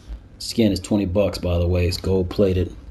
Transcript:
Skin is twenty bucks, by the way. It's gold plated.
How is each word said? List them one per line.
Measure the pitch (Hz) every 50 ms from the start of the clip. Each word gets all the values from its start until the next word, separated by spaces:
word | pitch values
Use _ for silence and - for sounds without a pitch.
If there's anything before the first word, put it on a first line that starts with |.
| - - - - - - - -
Skin | - - - - 113 101
is | 95 92
twenty | - - 107 104 101
bucks, | 87 87 104 98 92 - -
by | - 87 85 87
the | 87 87
way. | 90 87 87
It's | 82 85 -
gold | - 92 95 95 92 90
plated. | - - 101 95 90 92 87 - - - - -